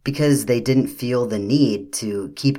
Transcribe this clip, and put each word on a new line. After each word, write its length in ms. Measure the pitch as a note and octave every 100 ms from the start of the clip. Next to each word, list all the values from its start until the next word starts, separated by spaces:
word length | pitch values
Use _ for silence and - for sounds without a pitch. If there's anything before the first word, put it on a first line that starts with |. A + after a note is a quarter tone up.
because 440 | - C#3 D3 C#3 G#2+
they 140 | A#2+
didn't 280 | A#2 C3 B2+
feel 380 | - B2 B2 A#2+
the 120 | G#2+
need 540 | G2+ C#3 C#3 G2+ F#2+
to 400 | - A2 G2+ F#2+
keep 240 | - C#3